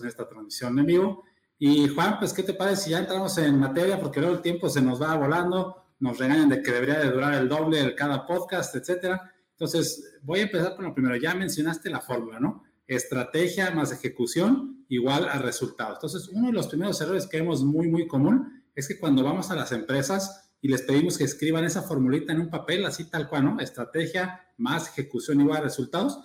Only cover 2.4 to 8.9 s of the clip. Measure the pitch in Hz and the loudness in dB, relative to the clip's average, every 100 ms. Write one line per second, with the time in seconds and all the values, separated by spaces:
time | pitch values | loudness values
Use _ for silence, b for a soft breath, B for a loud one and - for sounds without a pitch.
2.4 | - - 190 196 160 165 - 190 190 - | -4 0 0 0 0 -2 -2 -2 -2 2
3.4 | 151 139 135 139 180 190 151 139 165 170 | 4 4 4 2 2 0 -2 0 0 0
4.4 | 170 175 180 139 127 123 156 160 139 165 | 0 -2 0 2 2 2 0 2 2 2
5.4 | 180 185 185 - _ - 127 120 131 156 | 2 0 -2 -6 _ -4 -4 0 2 6
6.4 | 147 143 - 120 127 151 143 127 143 143 | 6 4 2 0 2 2 2 2 2 2
7.4 | 131 151 156 156 131 120 143 135 - 175 | 2 2 2 2 2 0 -2 -2 -2 -4
8.4 | 175 185 139 127 - | -2 -4 -4 -6 -2